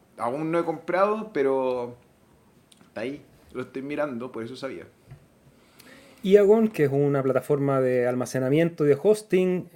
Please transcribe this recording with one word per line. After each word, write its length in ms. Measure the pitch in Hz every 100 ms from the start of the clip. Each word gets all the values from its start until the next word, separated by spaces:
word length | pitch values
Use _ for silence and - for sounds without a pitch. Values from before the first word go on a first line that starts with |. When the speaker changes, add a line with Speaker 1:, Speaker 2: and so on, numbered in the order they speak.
| _ -
Speaker 1:
Aún 320 | 117 139 160
no 80 | 170
he 60 |
comprado, 680 | 170 160 - 180 202 214 220
pero 640 | - 135 135 127 127 120 120 _ _ _ _ _ _ _ _ _
está 140 | -
ahí. 200 | 120 147 - _ _
Lo 100 | 127
estoy 200 | 123 135
mirando, 500 | 135 143 147 120 127
por 100 | 113
eso 140 | 113 123
sabía. 320 | 135 90 - _ _ - _ _ _ _ _ _ - - - -
Speaker 2:
Iagon, 420 | 196 202 196 220 220
que 160 | -
es 80 | 147
una 320 | 139 143 143
plataforma 580 | 131 127 - 147 139 135
de 280 | 131 127 120
almacenamiento 760 | 127 123 131 131 147 165 170
y 40 | 147
de 100 | 139
hosting, 680 | 202 208 - 185 185 180 -